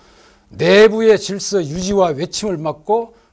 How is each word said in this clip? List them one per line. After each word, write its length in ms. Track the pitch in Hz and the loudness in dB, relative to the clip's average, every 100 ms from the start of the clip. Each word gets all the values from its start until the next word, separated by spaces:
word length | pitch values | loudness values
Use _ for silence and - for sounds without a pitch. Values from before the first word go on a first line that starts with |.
| _ _ _ _ _ | _ _ _ _ _
내부의 680 | 98 165 196 220 214 220 208 | -4 2 6 6 4 2 2
질서 440 | - 196 - 202 | 2 -10 -4 -4
유지와 460 | 147 165 185 202 180 | -4 -8 -4 0 0
외침을 480 | 139 175 - 208 170 | -2 -8 -8 -8 -6
막고 580 | 156 151 - 220 226 _ _ | -8 -10 -4 -4 -4 _ _